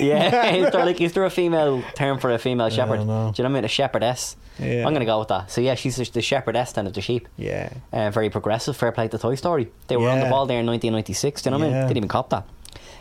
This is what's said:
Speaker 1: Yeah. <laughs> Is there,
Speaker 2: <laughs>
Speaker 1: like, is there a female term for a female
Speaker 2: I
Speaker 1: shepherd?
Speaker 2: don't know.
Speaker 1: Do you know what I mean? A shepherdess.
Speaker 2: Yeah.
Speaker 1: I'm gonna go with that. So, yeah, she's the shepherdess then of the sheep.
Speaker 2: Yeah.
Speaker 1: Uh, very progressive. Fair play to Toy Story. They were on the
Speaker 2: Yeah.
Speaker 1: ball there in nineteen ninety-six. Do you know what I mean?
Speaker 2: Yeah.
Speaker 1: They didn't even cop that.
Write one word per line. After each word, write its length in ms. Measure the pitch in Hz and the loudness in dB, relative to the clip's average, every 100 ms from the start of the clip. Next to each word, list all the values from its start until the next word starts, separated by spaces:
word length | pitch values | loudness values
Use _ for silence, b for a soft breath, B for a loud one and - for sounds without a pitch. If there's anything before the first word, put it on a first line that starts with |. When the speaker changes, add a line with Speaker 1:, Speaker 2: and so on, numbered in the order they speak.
Speaker 1:
Yeah. 540 | 139 151 175 240 220 | 2 4 4 4 4
<laughs> 0 | |
Is 160 | 185 254 | 4 4
there, 120 | 185 | 4
Speaker 2:
<laughs> 60 | 175 | 2
Speaker 1:
like, 100 | 175 | 2
is 120 | 170 | 0
there 120 | 190 | 2
a 60 | 185 | 0
female 520 | 180 175 165 147 127 - | 2 2 2 2 0 -2
term 240 | - 139 131 | -2 -2 0
for 120 | 127 | 0
a 60 | 117 | 2
female 280 | 127 123 113 | 0 2 2
Speaker 2:
I 40 | |
Speaker 1:
shepherd? 260 | 110 127 110 | 2 0 0
Speaker 2:
don't 80 | 107 | 0
know. 260 | 110 110 | 0 -2
Speaker 1:
Do 60 | 104 | 0
you 60 | 127 | 0
know 40 | |
what 60 | 139 | 0
I 20 | |
mean? 40 | |
A 40 | 107 | 0
shepherdess. 680 | - 135 110 117 120 - - B B | 0 0 0 0 -2 -6 -12 B B
Speaker 2:
Yeah. 260 | 131 120 135 | -2 0 0
Speaker 1:
I'm 60 | |
gonna 120 | 151 | 0
go 140 | 110 110 | 2 0
with 80 | 107 | 0
that. 220 | 95 95 | -2 -2
So, 100 | 120 | 0
yeah, 140 | 131 123 | 0 0
she's 200 | 135 123 113 | -2 -2 -4
the 100 | 117 | -2
shepherdess 500 | - 135 117 113 123 | 0 0 0 -2 -2
then 140 | 113 98 | -4 -4
of 60 | |
the 60 | 98 | -4
sheep. 280 | 104 120 - - | -4 -4 -4 -10
Speaker 2:
Yeah. 340 | 104 95 90 127 - | -6 -6 -6 -10 -8
Speaker 1:
Uh, 180 | 113 107 | -4 0
very 180 | 110 107 | 0 0
progressive. 460 | 104 104 113 - 131 | 0 -2 -2 -2 -2
Fair 140 | 117 | -2
play 140 | 120 113 | 0 -2
to 100 | 110 | -2
Toy 180 | 120 135 | -2 -2
Story. 340 | 175 156 110 - - | 0 0 -2 -8 -2
They 100 | 123 | 0
were 120 | 120 | 2
on 100 | 131 | 2
the 60 | |
Speaker 2:
Yeah. 60 | 131 | 2
Speaker 1:
ball 160 | 135 131 | 2 2
there 120 | 120 | 0
in 60 | 117 | 0
nineteen 260 | 117 117 | 0 0
ninety-six. 500 | 110 104 - 143 - | -2 -2 -4 -4 -2
Do 80 | 131 | -2
you 20 | |
know 60 | 139 | 0
what 60 | |
I 40 | 156 | 0
mean? 60 | 131 | 0
Speaker 2:
Yeah. 60 | |
Speaker 1:
They 60 | 131 | 0
didn't 100 | 123 | 0
even 100 | 98 | 0
cop 220 | 117 - | 0 0
that. 140 | 95 - - B B B B | -4 -6 -16 B B B B